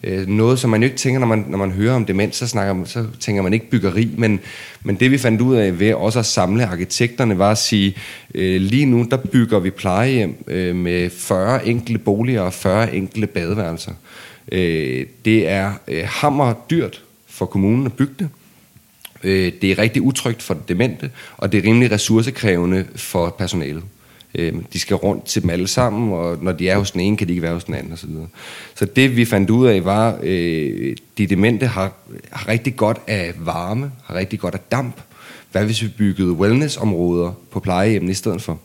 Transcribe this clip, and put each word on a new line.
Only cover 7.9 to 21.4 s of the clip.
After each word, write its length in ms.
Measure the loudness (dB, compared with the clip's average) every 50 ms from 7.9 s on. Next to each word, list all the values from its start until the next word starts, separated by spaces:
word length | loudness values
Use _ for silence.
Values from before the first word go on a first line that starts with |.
| 0 -4 -12 -16 -16 -18 -20 _ -6
øh, 260 | -2 0 0 0 0
lige 240 | 0 2 2 2 4
nu, 200 | 4 4 4 2 2
der 60 | 0
bygger 420 | -2 -2 2 2 2 4 4 2 2
vi 120 | 2 0
plejehjem, 760 | -4 -2 -2 0 0 2 2 2 2 2 0 0 -4 -8 -10
øh, 300 | -6 -4 -4 -2 -2 -2
med 340 | -2 -2 0 0 0 -2 -2
fyrre 560 | -4 -8 -4 -2 0 0 2 2 0 0 0
enkelte 320 | 0 -2 -2 -2 -2 -4 -2
boliger 420 | 0 0 0 0 0 0 0 0
og 120 | 0 -2 -4
fyrre 420 | -4 -2 0 2 2 0 0 -2
enkelte 320 | -4 -4 -4 -4 -4 -4
badeværelser. 680 | -4 -2 -4 -2 -2 -2 -2 -4 -4 -6 -8 -10 -12 -14 -14 _ -20 -20 -20 -20 -20 -20 -20 _ -6 -2
Øh, 540 | 0 0 0 0 0 -2 -2 -4 -4 -6 -8 -12 -4 0
det 240 | 2 4 4 4 2
er, 240 | 0 0 -2 -4 -6 -8 -8 -6
øh, 160 | -6 -4 -4
hammerdyrt 960 | -6 -4 -2 0 0 2 2 2 0 0 -2 -4 -2 -2 -2 -2 -2 -8 -14 -20 _ _ _ _
for 200 | _ -8 -8 -8
kommunen 400 | -4 0 0 2 2 2 2 0
at 60 | -2 0
bygge 220 | 0 -2 -2 0 -6
det. 100 | -6 -6 -6 _ _ _ _ _ _ _ _ -20 _ _ _ _ _ -20 _ -6 -2
Øh, 280 | 0 2 2 2 0 -2 0 0
det 80 | 0 2
er 60 | 4
rigtig 240 | 2 2 2 2 0
utrygt 400 | 2 0 0 -4 -4 -4 -4 -4
for 120 | -6 -6
demente, 560 | -6 -2 -4 0 0 0 0 0 -6 -10 -10 -10 -14 -20 -20 -10
og 160 | -6